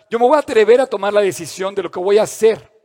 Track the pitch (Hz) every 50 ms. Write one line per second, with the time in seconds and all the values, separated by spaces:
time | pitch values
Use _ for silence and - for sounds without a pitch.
0 | _ _ 214 233 247 247 311 294 285 - 254 220 214 202 240 262 262 254 220 202
1 | 196 208 202 208 202 190 - - 170 143 - - 185 196 202 190 180 160 - 185
2 | 175 196 202 214 208 214 - - 220 220 214 - - _ _ _